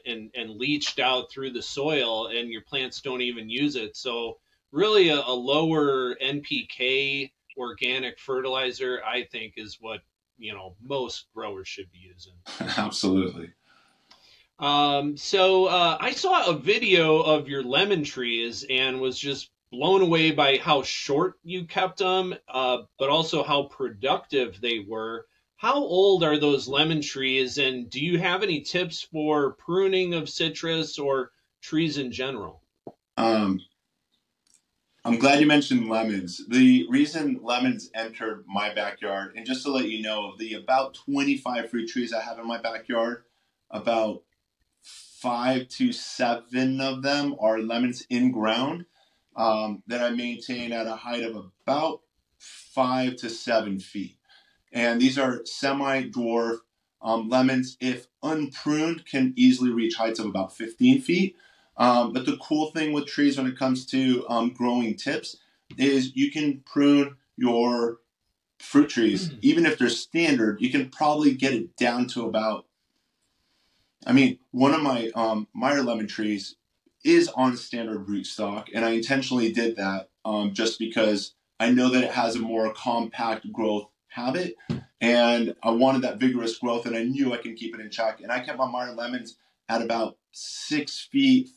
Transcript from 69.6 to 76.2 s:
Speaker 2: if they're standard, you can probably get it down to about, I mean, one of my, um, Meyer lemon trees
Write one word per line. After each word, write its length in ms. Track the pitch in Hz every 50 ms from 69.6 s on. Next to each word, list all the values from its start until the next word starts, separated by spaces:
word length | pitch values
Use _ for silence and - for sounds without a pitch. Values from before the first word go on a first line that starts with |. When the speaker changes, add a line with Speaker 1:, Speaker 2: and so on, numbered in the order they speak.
| 165
Speaker 2:
if 120 | 156 -
they're 100 | - 127
standard, 760 | 113 - - - - - 165 170 156 139 120 110 107 101 -
you 80 | 123 127
can 200 | 135 139 127 -
probably 440 | - - 151 151 151 151 151 143 131
get 200 | 131 131 131 123
it 240 | 110 - - _
down 300 | - 123 120 120 123 123
to 180 | 123 - 123 113
about, 400 | 110 110 110 110 110 104 98 - _ _ _ _ _ _ _ _ _ _ _ _ _ _ _ _ _ _ _ _ _ _ _ _ _ _ _ -
I 60 | 120
mean, 280 | 123 139 135 123 - - _ _
one 220 | - 123 131 143 151
of 80 | 160
my, 280 | 147 139 127 117 113 113 113
um, 320 | 117 113 113 110 107 107 - -
Meyer 280 | 110 123 139 147 143
lemon 260 | 127 120 113 110 107
trees 500 | 101 - 110